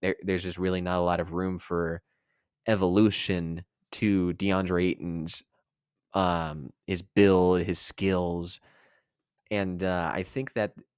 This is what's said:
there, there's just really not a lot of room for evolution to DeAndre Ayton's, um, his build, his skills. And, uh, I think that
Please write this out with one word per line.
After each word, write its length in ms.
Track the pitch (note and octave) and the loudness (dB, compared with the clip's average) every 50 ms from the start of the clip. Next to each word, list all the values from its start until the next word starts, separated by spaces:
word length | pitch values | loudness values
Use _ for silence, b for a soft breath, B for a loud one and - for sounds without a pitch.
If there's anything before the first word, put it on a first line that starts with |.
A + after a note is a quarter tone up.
there, 140 | F2+ F#2+ - - | -4 -4 -2 -2
there's 200 | - G2 F#2 F2 | -2 -2 -2 -2
just 160 | F2+ F2+ E2+ F2 | -4 -6 -6 -2
really 240 | F#2 F#2 F#2 F#2 | -2 -2 -2 -2
not 160 | F2+ F2+ F2+ F2+ | -2 -2 0 0
a 20 | |
lot 200 | F2 F2 F2 E2+ | 2 2 2 0
of 120 | E2+ E2+ | -2 -4
room 260 | E2 F2+ F#2+ F#2 F#2 F2 | -4 -4 -2 -2 -4 -6
for 440 | - - F2+ E2+ E2+ E2 E2 E2+ - _ _ _ _ _ _ _ _ _ _ _ - A2+ | -6 -4 -2 -2 -2 -2 -4 -6 -10 _ _ _ _ _ _ _ _ _ _ _ -4 -2
evolution 960 | A2 F#2+ F#2+ F2+ F2+ G#2 A2 G#2+ G2+ - - - F#2+ F2 E2+ E2 E2 E2+ - _ _ _ _ _ | 0 2 2 2 4 4 4 4 2 0 -2 -2 -2 -2 -4 -6 -8 -10 -12 _ _ _ _ _
to 420 | - - A2+ G#2 G2 F#2+ F2+ F2 E2+ | -6 -2 0 2 2 2 0 0 -2
DeAndre 560 | - F#2+ G2 F#2+ F#2+ F#2+ F2+ F2+ F2 F2+ F2+ | -2 -2 0 0 0 0 0 0 2 2 0
Ayton's, 520 | - - D#2 F2 E2+ E2 D#2 E2+ - - - _ _ _ _ _ _ _ _ _ _ _ _ _ | 0 -2 -6 -8 -6 -6 -4 -4 -4 -6 -6 _ _ _ _ _ _ _ _ _ _ _ _ _
um, 580 | - F#2+ F#2 F2+ F2 E2+ E2 D#2 D2+ D#2 C2 - - _ _ | -2 0 0 2 0 -2 -2 -6 -8 -10 -12 -14 -18 _ _
his 140 | - F#2+ E2+ | -6 -6 -6
build, 640 | - - - G#2 G2+ G2 F#2+ F#2 F2+ F2+ F2+ F2 | -6 0 4 6 8 8 8 8 6 6 4 4
his 160 | E2+ F#2 F2 - | 2 0 -2 -2
skills. 840 | - - - - G2 F#2+ F#2 F2+ F2+ F2 F2 F2 F2 F2+ - - b b b b b b b b b b b b b _ _ _ _ - | -2 -4 -4 -2 0 0 0 0 0 -2 -4 -4 -6 -8 -8 -10 b b b b b b b b b b b b b _ _ _ _ -4
And, 320 | G#2+ G2+ G2 F#2 F2+ F2 | -2 -2 -2 -2 -4 -2
uh, 280 | F#2+ F#2 F2+ F2+ E2+ D#2+ | -2 0 0 0 -2 -2
I 100 | - F#2+ | -2 -4
think 300 | F#2 - - C3+ C3+ C3+ | -6 -6 -6 -8 -8 -6
that 220 | - A2+ G#2 - - - - _ _ | -4 -4 -4 -4 -4 -10 -20 _ _